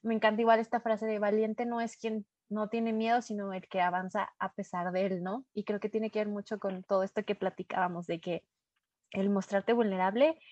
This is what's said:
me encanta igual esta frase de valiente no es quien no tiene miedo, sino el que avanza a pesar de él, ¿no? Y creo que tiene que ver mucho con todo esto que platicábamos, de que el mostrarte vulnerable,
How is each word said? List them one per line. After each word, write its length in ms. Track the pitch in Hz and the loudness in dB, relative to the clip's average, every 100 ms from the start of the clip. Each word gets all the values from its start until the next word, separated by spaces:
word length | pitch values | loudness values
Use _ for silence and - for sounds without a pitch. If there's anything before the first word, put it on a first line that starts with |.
me 120 | 220 | -4
encanta 280 | 220 220 220 | 2 2 4
igual 180 | 226 226 | 4 4
esta 200 | 226 233 | 4 -2
frase 260 | 233 220 220 | 0 -2 0
de 120 | 208 | 0
valiente 460 | 208 214 220 214 240 | 2 2 2 0 -2
no 140 | 233 | -2
es 160 | 233 - | -4 -4
quien 300 | 226 220 - _ - | -4 -4 -6 _ -8
no 180 | 208 208 | -4 -2
tiene 240 | 233 226 | -2 0
miedo, 300 | 220 226 240 | 0 2 2
sino 300 | 233 208 196 | 0 -6 -4
el 160 | 185 - | -6 -4
que 120 | 190 | 0
avanza 500 | 180 180 185 208 196 - | 2 0 -2 -2 -4 -6
a 140 | 196 | -8
pesar 400 | - 196 180 180 | -6 -6 -4 -2
de 140 | 185 196 | 0 0
él, 160 | 185 | 0
¿no? 240 | 180 240 - | -4 -6 -8
Y 100 | 208 | -8
creo 160 | 202 202 | -4 -2
que 80 | 208 | -2
tiene 220 | 220 220 | -2 -2
que 80 | 214 | -2
ver 100 | 208 | -2
mucho 300 | 208 - 208 | -4 -6 -4
con 240 | 196 185 | -4 -6
todo 220 | - 196 | -2 0
esto 200 | 196 - | 0 -4
que 100 | 208 | -4
platicábamos, 720 | 202 185 - - 185 180 175 175 | -2 -2 -4 0 2 2 -2 -6
de 140 | 170 | -6
que 240 | 180 170 _ _ _ _ _ _ _ | -4 -6 _ _ _ _ _ _ _
el 160 | 190 196 | 0 2
mostrarte 440 | 202 - 196 196 | 2 0 -2 2
vulnerable, 680 | 240 220 185 185 220 302 320 - | 2 2 2 0 4 2 2 -10